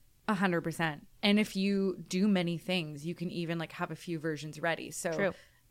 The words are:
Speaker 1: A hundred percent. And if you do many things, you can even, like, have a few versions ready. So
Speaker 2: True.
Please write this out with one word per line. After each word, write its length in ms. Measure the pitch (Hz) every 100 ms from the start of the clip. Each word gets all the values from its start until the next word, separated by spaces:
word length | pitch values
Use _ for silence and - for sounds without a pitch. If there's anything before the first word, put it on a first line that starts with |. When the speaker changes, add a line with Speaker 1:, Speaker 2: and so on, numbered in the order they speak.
| - _ -
Speaker 1:
A 60 |
hundred 280 | 196 196 170
percent. 460 | 165 160 165 147 - -
And 160 | 208 208
if 160 | 208 196
you 480 | 196 196 196 - 165
do 200 | 180 208
many 300 | 185 170 165
things, 480 | - 185 151 147 156
you 100 | 165
can 140 | 175
even, 280 | 170 165 170
like, 160 | 160
have 180 | - 175
a 40 | 160
few 240 | - 165
versions 400 | 160 147 151 147
ready. 320 | 165 160 123
So 200 | - 180
Speaker 2:
True. 220 | 160 196 - - _ _